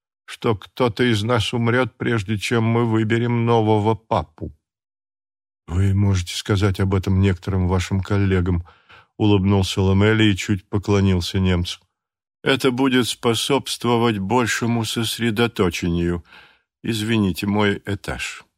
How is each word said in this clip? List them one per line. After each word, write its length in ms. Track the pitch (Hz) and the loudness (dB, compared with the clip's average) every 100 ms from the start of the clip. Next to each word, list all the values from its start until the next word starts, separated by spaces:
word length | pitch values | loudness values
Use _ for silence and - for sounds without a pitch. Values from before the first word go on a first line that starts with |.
| _ _ - | _ _ -20
что 300 | - 127 101 | -6 -4 -4
кто-то 480 | - - 123 - | -4 -2 -2 2
из 200 | 123 107 | 0 0
нас 280 | 110 120 - | 0 -2 -2
умрёт, 460 | 123 117 123 127 - | -2 0 0 0 -4
прежде 400 | 123 117 95 107 | -2 -2 -2 -4
чем 260 | - 117 | -2 0
мы 220 | 113 117 117 | 2 2 2
выберем 600 | 110 107 117 120 120 117 | 2 2 0 0 0 2
нового 500 | 117 110 110 104 113 | 2 4 2 2 -2
папу?» 600 | - 113 - - 76 - _ _ _ _ _ _ _ _ _ _ - | -2 -4 -4 -10 -16 -16 _ _ _ _ _ _ _ _ _ _ -6
«Вы 300 | 85 98 98 | -2 2 2
можете 400 | 101 95 87 - | 2 0 -2 -6
сказать 440 | - 98 101 90 | -2 0 0 0
об 140 | 95 | 0
этом 280 | 98 92 95 | 0 0 2
некоторым 460 | 98 90 - 95 90 | 2 0 -2 -2 0
вашим 340 | 92 - 95 | 0 -2 -4
коллегам», 640 | 90 104 98 92 90 87 - - _ - _ - | -2 0 2 0 0 -2 -4 -16 _ -20 _ -2
улыбнулся 640 | 104 101 95 101 90 - | 2 4 4 2 0 0
Ломели 440 | 95 98 104 110 107 | 2 4 4 4 2
и 100 | 95 | 2
чуть 340 | - 101 - | -2 -4 -4
поклонился 720 | 104 98 101 98 92 85 101 | -4 0 2 2 0 -2 -2
немцу. 400 | 92 90 87 - _ _ _ _ _ _ | 0 0 -2 -8 _ _ _ _ _ _
«Это 280 | - 135 135 | 0 2 2
будет 360 | 123 135 127 110 | 2 2 2 0
способствовать 1080 | - 120 113 - 139 - - 120 120 117 104 | -2 -2 0 0 -2 -2 -6 0 2 2 0
большему 680 | 95 123 117 - 117 117 | 0 0 0 -2 -2 -2
сосредоточению. 1400 | 110 120 110 - 117 107 117 - 92 - 90 85 85 85 - - - _ _ _ | -4 -4 -6 -4 -2 0 0 0 -2 0 -2 -2 -2 -4 -8 -20 -20 _ _ _
Извините, 640 | - 113 107 113 98 87 101 | -8 -6 -2 0 0 0 -2
мой 340 | 104 104 98 - | 0 0 -2 -6
этаж». 580 | 98 - 64 - - - | -8 -8 -8 -10 -14 -20